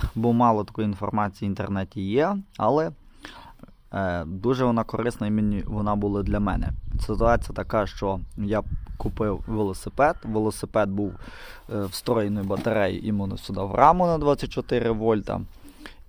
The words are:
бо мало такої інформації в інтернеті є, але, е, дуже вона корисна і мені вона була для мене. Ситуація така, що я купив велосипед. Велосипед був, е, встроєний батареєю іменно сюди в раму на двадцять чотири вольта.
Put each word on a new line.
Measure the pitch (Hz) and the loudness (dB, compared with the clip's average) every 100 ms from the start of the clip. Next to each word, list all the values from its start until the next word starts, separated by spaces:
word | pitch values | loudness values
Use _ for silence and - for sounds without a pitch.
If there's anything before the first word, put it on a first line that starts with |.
| - 113 | -2 2
бо | 117 | 2
мало | 117 120 107 | 6 6 4
такої | 101 - 107 | 0 -2 -2
інформації | 98 98 107 101 - 101 | -2 -2 0 -2 -2 -4
в | |
інтернеті | 95 98 98 95 104 | -2 -2 -2 -4 -4
є, | 139 123 170 202 - - | 0 2 2 -2 -8 0
але, | 107 147 160 147 - - - - - - - - - | 2 2 0 -6 -20 -20 -18 -18 -20 -20 -20 -20 -8
е, | 98 95 87 80 | -4 -2 -2 -4
дуже | 95 113 131 127 | -4 0 2 2
вона | 117 | 2
корисна | 110 117 117 - 107 | 0 -2 -2 -2 0
і | |
мені | 107 104 101 - | 2 2 0 -2
вона | 104 104 104 | -2 0 2
була | 101 101 | 2 0
для | 98 104 | 0 2
мене. | 101 92 - - - - - | 2 0 -2 -4 -4 -2 0
Ситуація | 104 117 120 - - | 2 4 4 2 -6
така, | - 113 95 | -2 0 0
що | - 98 95 - - | -2 -2 -2 -6 -6
я | 101 107 - - - - | -2 -2 -2 -6 -6 -6
купив | - - 107 90 - | -6 -2 -2 -2 -2
велосипед. | 107 101 92 98 - 147 - | -2 -2 -2 -8 2 2 2
Велосипед | 113 107 107 - - 110 98 | -2 0 0 -2 -2 0 2
був, | 98 101 - - - - - - | 0 -4 -6 -14 -14 -16 -16 -8
е, | 107 95 | -6 -6
встроєний | - - 113 104 104 | -6 0 2 2 0
батареєю | 98 98 117 107 95 92 | -2 0 2 2 2 0
іменно | 107 104 98 98 | -2 -2 -2 -6
сюди | - 95 | -6 -6
в | 98 113 | -2 6
раму | 143 180 175 | 6 6 2
на | 160 | 2
двадцять | 147 139 127 | 2 2 0
чотири | 127 - 123 117 | -6 -2 0 2
вольта. | 107 113 110 - 95 98 - - - - - | 2 2 2 0 -6 -6 -14 -20 -18 -20 -18